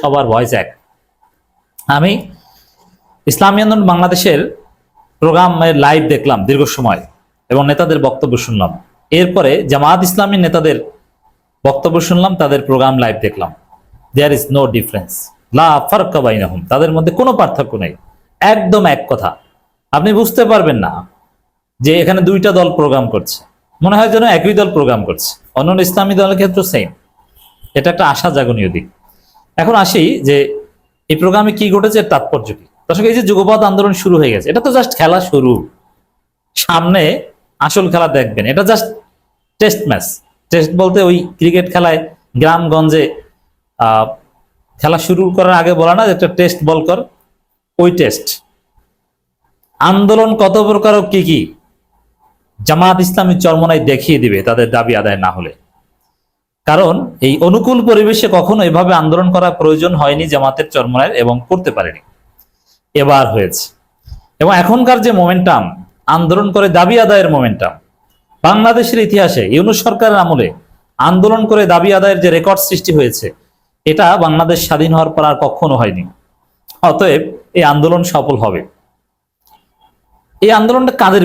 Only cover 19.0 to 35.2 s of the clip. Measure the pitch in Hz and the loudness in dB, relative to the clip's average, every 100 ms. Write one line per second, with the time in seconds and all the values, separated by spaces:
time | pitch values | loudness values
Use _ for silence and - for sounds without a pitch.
19 | - 127 87 - _ _ _ _ _ 143 | -2 -6 -6 -10 _ _ _ _ _ -2
20 | 196 214 220 - 214 214 160 120 87 85 | 0 2 0 2 2 2 2 -2 -4 -8
21 | 92 _ _ _ _ _ _ - 131 165 | -14 _ _ _ _ _ _ -4 0 2
22 | 165 190 175 196 202 180 175 - 147 131 | 2 0 0 2 2 2 0 0 0 0
23 | 120 101 - - - _ _ - 180 208 | -2 -4 -8 -12 -16 _ _ -4 0 2
24 | 226 220 233 165 202 202 190 156 131 113 | 2 2 2 2 0 0 0 0 0 -2
25 | 90 85 - - _ 131 156 190 180 185 | -4 -8 -10 -12 _ -4 -2 0 0 -2
26 | 196 196 190 190 196 185 175 127 90 - | -2 0 0 0 -2 -2 -2 -4 -6 -10
27 | _ _ _ _ _ _ - 139 151 175 | _ _ _ _ _ _ -8 -4 -2 0
28 | 160 - 180 139 123 113 95 90 - _ | 0 0 -2 -2 -2 -2 -2 -4 -10 _
29 | _ _ _ _ _ - 165 226 185 202 | _ _ _ _ _ -4 0 2 2 0
30 | 170 - 139 143 143 - - _ _ _ | 0 0 0 0 0 -6 -14 _ _ _
31 | - 151 180 202 214 214 208 196 208 220 | -6 -2 0 0 0 0 0 0 0 0
32 | 180 147 - 139 107 95 _ _ - 170 | 0 -2 -2 -6 -6 -14 _ _ -6 -2
33 | 220 240 196 196 196 214 208 190 202 185 | 0 0 0 0 2 2 2 0 0 0
34 | 190 170 139 104 110 233 269 254 240 - | 2 2 2 0 -2 -2 0 0 0 0
35 | 160 180 | 0 0